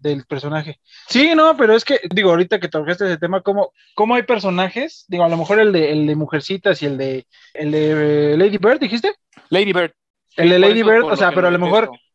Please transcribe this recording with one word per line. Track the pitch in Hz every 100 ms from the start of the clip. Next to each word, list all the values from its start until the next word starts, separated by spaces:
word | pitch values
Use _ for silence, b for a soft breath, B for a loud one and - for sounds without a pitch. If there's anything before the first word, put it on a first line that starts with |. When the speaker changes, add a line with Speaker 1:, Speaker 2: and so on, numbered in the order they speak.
Speaker 1:
del | 147 143 -
personaje. | 139 143 156 151 147 _ B B
Sí, | 240 311 320
no, | 311 311
pero | 226 226
es |
que, | - 277 175
digo, | 185 190
ahorita | 170 175 208
que | 170
tocaste | 156 151 180
ese | 196 165
tema, | 170 190
¿cómo, | 190 202 196 _ b
cómo | - 214 247
hay |
personajes? | 240 233 190 180 185 233 302 - -
Digo, | 175
a | 170
lo | 165
mejor | 160 208
el | 220
de, | 180 151
el | 151 151
de | 151
Mujercitas | 151 156 - 190 202 165
y | 147
el | 135
de, | 135 131 - b b
el | - 151
de, | 151 151 156 151 147 147
eh, | 151
Lady | 202 202
Bird, | 196 294
¿dijiste? | 247 226 381 403 _ _ _
Speaker 2:
Lady | - 208
Bird. | 180 165 _ _ _ _ -
Speaker 1:
El | 170
de | 180
Speaker 2:
Sí, |
por | 196
Speaker 1:
Lady | 220
Speaker 2:
eso, | 214
Speaker 1:
Bird, | 226
Speaker 2:
por | 226
Speaker 1:
o |
Speaker 2:
lo | 190
Speaker 1:
sea, | 185
Speaker 2:
que | 175
Speaker 1:
pero | 180
a |
Speaker 2:
lo | 175
Speaker 1:
lo |
mejor, | 175 208 220
Speaker 2:
detesto. | 123 _